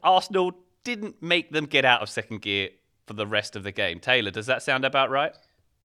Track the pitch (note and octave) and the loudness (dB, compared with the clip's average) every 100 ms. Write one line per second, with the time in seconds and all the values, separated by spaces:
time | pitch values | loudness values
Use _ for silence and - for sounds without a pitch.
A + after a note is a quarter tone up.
0 | E3+ F#3 - F#3+ F3+ F3+ _ _ B3 A3+ | 4 4 2 0 0 -4 _ _ -10 -8
1 | G#3 - E3 F3 E3 D#3 D3 C#3 C3 A#2+ | -10 -10 0 0 0 -4 0 4 6 4
2 | A2+ - - G#2+ G#2 G2 F#2+ - _ _ | 2 -6 -8 -8 -4 -2 -2 -8 _ _
3 | - G#2+ G#2 G#2+ - G#2+ G2 F#2+ G2 F2 | -14 -8 -2 -2 -2 -8 -8 -4 -4 -2
4 | - B2+ G#2 A2 A2 B2+ - C3 C3+ C3+ | 0 0 0 -4 -2 -2 0 0 0 2
5 | C3 C3+ D#3 - _ _ _ _ | 2 0 -2 -6 _ _ _ _